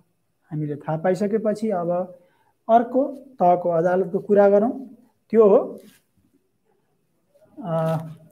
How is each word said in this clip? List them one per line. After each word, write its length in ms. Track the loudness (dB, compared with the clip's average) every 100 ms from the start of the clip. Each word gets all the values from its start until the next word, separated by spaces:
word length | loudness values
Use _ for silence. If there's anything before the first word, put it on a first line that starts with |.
| _ _ _ _ _
हामीले 260 | -8 -8 -8
थाहा 200 | -8 -4
पाइसकेपछि 720 | -2 -2 -2 -2 -4 -4 -4
अब 200 | -4 -4 -4 -6 -12 _ _ _ _ 0
अर्को 480 | 2 2 -2 -2 -6
तहको 520 | -18 0 2 2 0
अदालतको 500 | 0 0 0 -2 -4
कुरा 300 | 0 4 4
गरौँ। 500 | 4 2 -4 -12 -20 _ _ _
त्यो 180 | 4 6
हो, 320 | 4 2 -8 -20 _ _ _ _ _ _ _ _ _ _ _ _ _ _ _ _ -16
अ, 340 | -6 -4 -2 -4 -8 -16 _